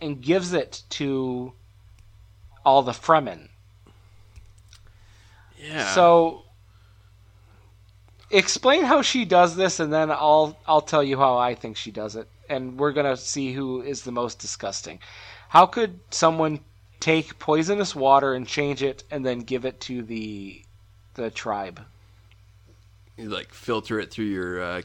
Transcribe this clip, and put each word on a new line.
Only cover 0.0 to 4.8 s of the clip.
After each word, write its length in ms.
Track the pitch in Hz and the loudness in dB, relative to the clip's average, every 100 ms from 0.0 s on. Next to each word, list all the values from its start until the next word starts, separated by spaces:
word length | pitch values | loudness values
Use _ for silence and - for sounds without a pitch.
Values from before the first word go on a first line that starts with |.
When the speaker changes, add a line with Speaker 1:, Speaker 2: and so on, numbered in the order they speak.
Speaker 1:
and 200 | 156 139 | -10 -4
gives 300 | 127 185 180 | 0 0 2
it 280 | 175 - - - | -2 -4 -8 -12
to 640 | - 143 135 131 123 127 - - _ - - - - - - - - | -6 -4 -2 -2 -6 -8 -14 -20 _ -20 -20 -20 -20 -20 -20 -20 -2
all 180 | 143 139 | 4 4
the 100 | 127 | 4
Fremen. 560 | 117 - 160 123 82 71 - _ _ - - - - - - - - - - | -2 2 2 2 -8 -18 -20 _ _ -20 -20 -20 -20 -20 -20 -20 -20 -20 -20